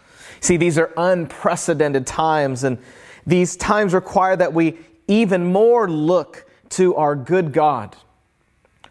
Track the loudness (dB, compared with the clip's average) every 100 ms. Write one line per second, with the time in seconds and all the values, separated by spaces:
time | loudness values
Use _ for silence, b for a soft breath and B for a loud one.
0 | B B B B -2 2 2 2 -2 0
1 | 0 0 -2 -4 -2 -2 -2 0 0 0
2 | -2 -2 0 0 0 -2 -4 -4 B B
3 | B B 0 2 2 -2 -2 0 2 -2
4 | -2 -2 0 0 0 0 -2 -4 B B
5 | -2 0 2 0 0 2 4 4 0 -2
6 | 0 0 -2 -14 -20 b _ 0 0 2
7 | 0 -2 0 0 0 2 2 0 -6 -16
8 | _ _ _ _ _ _ _ _ -2